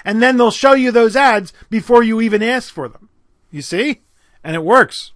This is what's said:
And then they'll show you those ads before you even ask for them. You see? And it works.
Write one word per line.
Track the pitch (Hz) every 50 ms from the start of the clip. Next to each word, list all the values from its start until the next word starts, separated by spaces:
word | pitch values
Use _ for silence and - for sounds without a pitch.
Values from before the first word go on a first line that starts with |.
| -
And | 190 214 220
then | 240 262 254 247
they'll | 240 233
show | - - 269 269
you | 277 269 254 247
those | 226 233 233 226 196
ads | - - 262 220 202 190 - - - - -
before | 226 220 - - 240 240
you | 233 220 226 220
even | 226 220 214 208
ask | 214 233 254 247 - -
for | - 160 135 113
them. | - - - _ _ _ _ _ _ _ _ _
You | - 147
see? | 139 - 170 185 254 302 262 - _ _ _ _ _ _ _ _
And | - 156 160
it | 165 156
works. | 175 240 262 214 - - - - - -